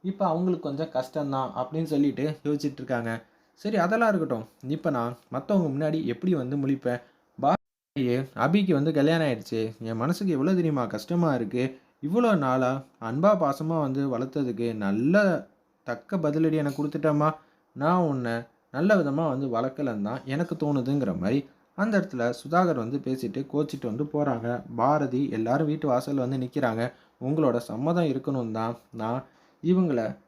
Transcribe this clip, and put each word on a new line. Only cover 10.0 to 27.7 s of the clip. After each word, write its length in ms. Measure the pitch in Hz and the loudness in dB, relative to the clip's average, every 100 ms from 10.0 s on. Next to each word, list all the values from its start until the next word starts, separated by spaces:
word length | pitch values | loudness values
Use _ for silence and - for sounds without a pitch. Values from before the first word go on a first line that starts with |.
| 127 175 196 | 0 0 0
எவ்வளவு 240 | 147 147 185 | 2 2 2
தெரியுமா 280 | 165 143 117 | 2 0 -2
கஷ்டமா 440 | 107 - 175 170 | -4 -2 2 2
இருக்கு? 300 | 127 110 123 131 131 _ _ | 2 0 0 -2 -4 _ _
இவ்வளோ 280 | 147 202 240 196 | -2 2 4 4
நாளா 360 | 135 127 127 135 135 _ | 2 2 2 -2 -6 _
அன்பா 320 | 113 127 190 202 | -6 2 4 4
பாசமா 380 | 156 139 160 165 | 2 0 -2 0
வந்து 220 | 143 131 139 | 0 0 -2
வளர்த்ததுக்கு 600 | 120 131 151 131 104 117 | -2 -4 -2 -2 -2 -2
நல்ல 400 | 110 101 101 131 190 202 165 - _ _ _ - | -2 -2 0 4 4 4 0 -4 _ _ _ -8
தக்க 300 | 120 - 196 | -8 -4 -2
பதிலடி 400 | 156 151 160 156 | 0 2 2 2
எனக்கு 220 | 143 139 | 0 -2
கொடுத்துட்டேம்மா. 500 | 147 156 156 147 151 151 _ _ _ - | -4 0 2 4 2 0 _ _ _ -2
நான் 300 | 147 180 170 | 2 2 2
உன்னை 280 | 135 120 117 123 _ _ | 0 -2 -4 -6 _ _
நல்ல 160 | 127 180 208 | -2 4 4
விதமா 280 | 143 139 165 | 4 0 0
வந்து 180 | 131 135 | 0 -2
வளர்க்கலன்னு 540 | 113 131 - 139 110 | -2 -2 -2 -4 -2
தான் 200 | 101 131 | -4 -4
எனக்கு 300 | 131 139 170 165 | -4 -4 -2 -2
தோணுதுங்கிற 560 | 151 143 123 143 117 90 | 0 0 0 0 0 0
மாதிரி 200 | 90 135 139 _ _ - | 0 0 -2 _ _ -4
அந்த 140 | 214 | 0
இடத்துல 280 | 208 - 127 120 | 2 0 -2 -2
சுதாகர் 480 | 120 139 170 185 139 | -2 0 2 4 2
வந்து 200 | 113 139 | -2 -4
பேசிட்டு 420 | 131 131 123 101 139 | -2 -4 -2 -4 -4
கோச்சிட்டு 400 | 143 147 135 120 | -2 -2 -4 -6
வந்து 180 | 110 | -4
போறாங்க. 420 | 147 147 143 120 117 120 - 117 | -4 0 0 0 -2 -4 -6 0
பாரதி 460 | 123 151 139 127 139 | 2 2 0 -2 -2
எல்லாரும் 360 | 110 113 135 156 | -2 0 0 0
வீட்டு 200 | 151 151 | -2 0
வாசல்ல 360 | 123 127 139 | 0 0 -2
வந்து 140 | 123 131 | -2 -2
நிக்கிறாங்க. 440 | 127 147 127 110 123 - _ _ | -4 -2 0 0 -4 -6 _ _
"உங்களோட 360 | 127 156 147 117 | -2 2 2 2
சம்மதம் 500 | - | -2